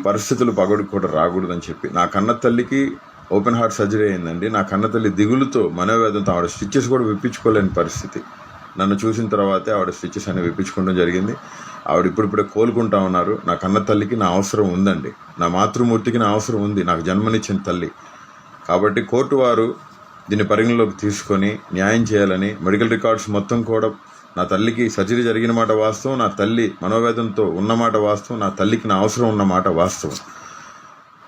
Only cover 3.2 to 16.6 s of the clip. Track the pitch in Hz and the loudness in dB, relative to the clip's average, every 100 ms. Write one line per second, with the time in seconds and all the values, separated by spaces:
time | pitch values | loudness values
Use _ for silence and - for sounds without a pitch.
3.2 | - 98 107 120 113 - 101 107 104 92 | -2 0 2 2 2 0 0 2 2 0
4.2 | 82 85 107 110 95 95 107 113 107 92 | -4 -4 -2 0 0 0 0 0 0 2
5.2 | 104 127 135 127 87 82 92 113 113 104 | 2 2 2 2 0 0 0 2 2 0
6.2 | 98 87 87 - 101 139 120 131 113 101 | 0 0 -2 -4 -4 -2 2 2 0 -2
7.2 | 120 - 117 110 95 85 82 - - - | -4 -2 2 2 2 0 -2 -4 -10 -12
8.2 | - - - - - - 98 101 113 110 | -14 -18 -20 -20 -12 -2 0 0 0 -2
9.2 | 110 101 98 95 110 104 90 87 87 101 | 0 0 2 0 0 -2 -2 -4 -8 -8
10.2 | 98 92 85 82 98 - 92 92 87 90 | -6 -2 -2 -2 -4 -2 0 2 2 2
11.2 | 101 131 - - - - - 82 90 92 | -2 -4 -10 -18 -18 -10 0 2 2 2
12.2 | 104 104 101 104 117 113 110 101 92 90 | 0 0 0 2 2 2 2 2 2 2
13.2 | 87 107 - 85 92 101 101 104 104 117 | 0 -2 -2 -2 0 0 2 0 0 0
14.2 | 92 92 98 107 98 90 98 82 65 - | 2 2 0 0 0 2 0 0 -4 -12
15.2 | - - 85 90 104 117 120 110 104 117 | -14 -4 0 2 0 2 2 2 0 0
16.2 | 104 107 104 110 | 2 0 0 -2